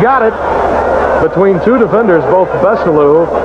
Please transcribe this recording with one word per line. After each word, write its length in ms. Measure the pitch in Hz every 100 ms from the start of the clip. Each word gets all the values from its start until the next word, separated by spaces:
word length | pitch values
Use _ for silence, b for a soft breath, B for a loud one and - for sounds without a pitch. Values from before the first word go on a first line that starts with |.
got 180 | 226 269
it 140 | 220 - - - - - - - - - 160
between 360 | 160 196 180
two 140 | 208 254
defenders, 460 | 202 196 226 165 139
both 240 | 185 180 -
Bessalou 680 | 190 214 180 151 143 160 165 -